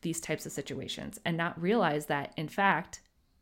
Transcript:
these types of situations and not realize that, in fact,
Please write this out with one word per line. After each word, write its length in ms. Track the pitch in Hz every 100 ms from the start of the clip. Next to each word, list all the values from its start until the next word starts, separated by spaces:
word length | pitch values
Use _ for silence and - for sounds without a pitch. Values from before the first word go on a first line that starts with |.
these 180 | 175 160
types 260 | - 151 160
of 60 |
situations 640 | - - 135 - - - -
and 120 | - 165
not 240 | 170 -
realize 460 | 175 233 170 151 151
that, 260 | 143 143 -
in 120 | 151
fact, 520 | - 196 160 - - _ _ _ _